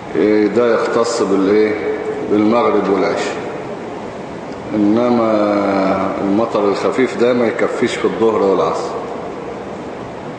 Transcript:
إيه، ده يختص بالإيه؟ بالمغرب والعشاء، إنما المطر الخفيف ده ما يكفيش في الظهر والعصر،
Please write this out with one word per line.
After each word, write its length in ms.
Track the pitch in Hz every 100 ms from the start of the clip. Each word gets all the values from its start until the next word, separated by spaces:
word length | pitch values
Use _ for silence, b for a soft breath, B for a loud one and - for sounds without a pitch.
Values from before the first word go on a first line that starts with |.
| - 71
إيه، 300 | 101 107 104
ده 280 | 104 120
يختص 480 | 107 - 117 117 -
بالإيه؟ 520 | 101 95 95 104 107 107 - - - - -
بالمغرب 600 | 104 107 117 110 104 95
والعشاء، 440 | 98 101 - - - - - - - - - - - - - - - -
إنما 560 | 107 104 113 123 120 113 107 104 104 101 98 95 95 95 95
المطر 400 | 98 101 117 110
الخفيف 520 | 101 98 98 - 127 101
ده 160 | 117
ما 140 | 123 113
يكفيش 500 | 101 101 - 117 -
في 80 |
الظهر 380 | 104 90 113 104
والعصر، 480 | 98 90 80 - - - - - - - - - - - - - - - 123